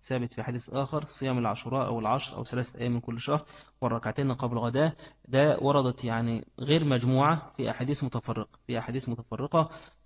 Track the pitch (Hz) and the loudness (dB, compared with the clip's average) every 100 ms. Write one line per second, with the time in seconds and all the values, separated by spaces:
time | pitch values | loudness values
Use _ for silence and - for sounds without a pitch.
0 | - 127 120 - 113 123 - 135 135 151 | -4 -4 -4 -6 -6 -6 -4 -4 -2 -4
1 | 151 - 135 123 113 107 120 135 110 117 | -6 -4 0 0 0 -2 -2 -2 0 -2
2 | 110 131 - 101 - 123 123 - 120 120 | 0 0 -2 -8 -6 -4 -4 -4 -2 -2
3 | - 117 139 151 - - - - 120 117 | -2 -6 0 -2 -2 -20 -20 -4 -2 0
4 | 107 123 139 123 123 117 117 127 160 - | -2 0 0 0 -2 0 0 2 2 0
5 | - _ - 131 151 - 139 143 131 123 | -16 _ 0 4 4 4 4 4 4 0
6 | 120 113 117 113 - - 131 160 151 123 | -2 0 0 -2 -6 -8 2 4 4 2
7 | 123 131 143 165 - - 117 - 127 147 | 4 6 4 2 -2 -4 -4 -2 -2 -2
8 | 135 120 - 110 107 _ - 113 110 127 | -2 -4 -4 -6 -6 _ -6 -6 -4 -6
9 | 123 117 - 110 139 165 160 - - _ | -4 -6 -6 -6 0 2 2 -4 -20 _